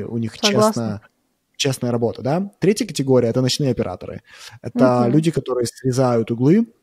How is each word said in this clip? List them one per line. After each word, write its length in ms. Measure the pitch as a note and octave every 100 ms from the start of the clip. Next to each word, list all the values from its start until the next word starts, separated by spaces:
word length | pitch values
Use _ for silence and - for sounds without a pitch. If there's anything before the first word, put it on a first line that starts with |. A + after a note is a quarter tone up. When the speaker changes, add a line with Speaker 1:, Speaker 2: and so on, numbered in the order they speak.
Speaker 1:
у 160 | G3+ A#2
них 200 | A2+ -
Speaker 2:
согласна. 420 | G#3+ G3+ G#3+ A#2 A2+
Speaker 1:
честно-, 60 | G#2 - _ _ _ _ -
честная 340 | C#3 C3 B2
работа, 320 | A#2 A#2 -
да? 300 | B2+ E3 G3+ -
Третья 260 | F3+ G#3+ A3
категория — 420 | D3+ C3+ B2+ A#2
это 120 | A#2+
ночные 300 | B2+ - C#3
операторы. 500 | A#2+ G2+ F2+ - - - - - A2+
Это 440 | A#2+ A#2+ B2 B2 A#2+
Speaker 2:
Мгм. 20 |
Speaker 1:
люди, 220 | D3 D#3+
которые 360 | C#3 B2+ B2+ A#2+
срезают 640 | - C3 B2 B2+ A#2 A2+
углы 360 | A#2 C3 G3+ A#3 _